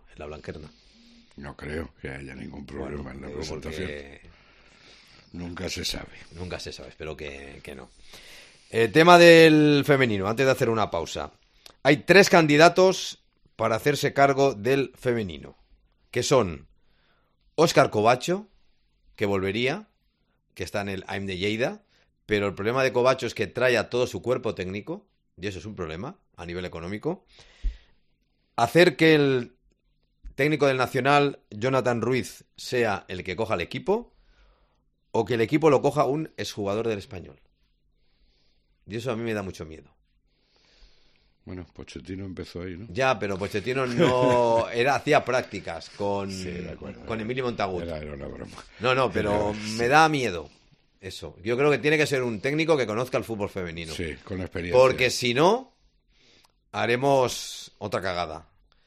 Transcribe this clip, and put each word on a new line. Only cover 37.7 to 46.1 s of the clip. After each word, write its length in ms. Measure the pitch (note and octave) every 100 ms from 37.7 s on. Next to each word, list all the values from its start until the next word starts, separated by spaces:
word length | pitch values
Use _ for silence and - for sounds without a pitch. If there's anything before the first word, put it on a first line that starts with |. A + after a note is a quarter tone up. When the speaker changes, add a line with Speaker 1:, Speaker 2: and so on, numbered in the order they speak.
| _ _ _ _ _ _ _ _ _ _ _ -
Speaker 1:
Y 80 | G#2+
eso 140 | A#2
a 40 | A2
mí 80 |
me 100 | A#2
da 80 | G#2+
mucho 220 | F#2+ E2+ D#2+
miedo. 240 | D#2 D2 _ _ _ _ _ _ _ _ _ - _ _ _ _ _ -
Speaker 2:
Bueno, 200 | F#2 E2+
Pochettino 520 | - - - C2+ F#2+ G2
empezó 360 | F2 E2+ F2+
ahí, 160 | F2+ F2
¿no? 100 | A2+
Speaker 1:
Ya, 260 | F2+ C3 A#2
pero 200 | G2+ F#2+
Pochettino 480 | G2 G#2+ F#2 C3 B2+
no 840 | A#2+ D#3+ B2+ B2+ B2 A#2+ A#2 G2
Speaker 2:
<laughs> 40 |
Speaker 1:
era, 220 | A#2 B2 C3
hacía 280 | - C#3+ -
prácticas 640 | B2+ A2+ G2+ F2 E2 -
con, 400 | - G2+